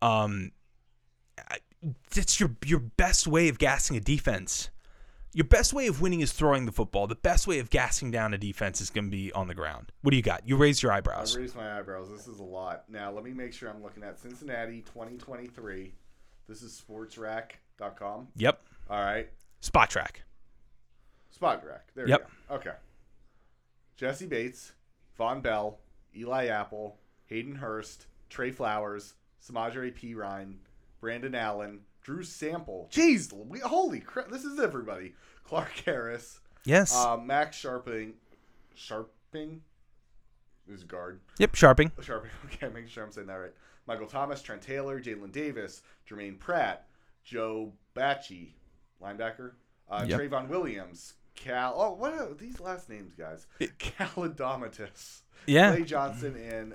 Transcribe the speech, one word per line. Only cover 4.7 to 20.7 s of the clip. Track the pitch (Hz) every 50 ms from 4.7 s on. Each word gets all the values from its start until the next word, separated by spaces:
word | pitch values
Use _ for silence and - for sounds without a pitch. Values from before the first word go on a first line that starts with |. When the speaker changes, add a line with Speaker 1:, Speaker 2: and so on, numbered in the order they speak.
| - - - - - - - - - - - -
Speaker 1:
Your | - 160 147
best | - 233 202 - -
way | 262 285 262
of | 226 151 135
winning | 196 185 180 165
is | 147 -
throwing | - - 151 147 139 131 127
the | 113
football. | - - 107 - - 101 101
The | 104 113
best | - - 175 180 - -
way | 214 170 139
of | 120 110
gassing | - 123 127 120 - - 143 123
down | 113 113 110 107 101
a | 98
defense | 104 101 95 - 107 95 90 -
is | 101 -
gonna | - 107 104 98
be | 101 98 98 92
on | - 98 92
the | 90 90
ground. | 90 80 78 73 - - - - -
What | - 139
do | 139
you | 127 110
got? | 104 87 - - 120
You | 135
raised | 135 147 147 143 -
your | - 120
eyebrows. | 101 101 - - - - 110 - -
Speaker 2:
I | 127
raised | 127 120 -
my | 123 110 107 104 104
eyebrows. | 98 95 95 92 95 95
This | 104 104 107
is | 120 110 98
a | 98
lot. | 92 92 92 92 90 85 82 - -
Now, | 110 104 101 101
let | 101 107
me | 110 127
make | 131 127 123 120
sure | - - 127 110
I'm | 107 107
looking | 104 101 98 104
at | 104 98 - -
Cincinnati | - 123 123 123 151 139 123 117 117 113 117 113
twenty | 110 - - 120 113 117 123
twenty-three. | 123 117 135 131 123 123 123 120 123 113 104 95 95 95 95 - - - - - _ - - - - - -
This | 110 107
is | 123 110
Sports | - - - - 107 110 113 107 -
Rack. | 113 110 110 110 113 113 - - - _ _ - -
dot | 104 101 - -
com? | 104 101 104 113 127 - -
Speaker 1:
Yep. | 107 110 151 - - - - - - - -
Speaker 2:
All | 104 104
right. | 101 98 104 113 113 - - - - - - -
Speaker 1:
Spot | - - - 156 113 -
Track. | - 92 82 - - - - - - - - - - - - -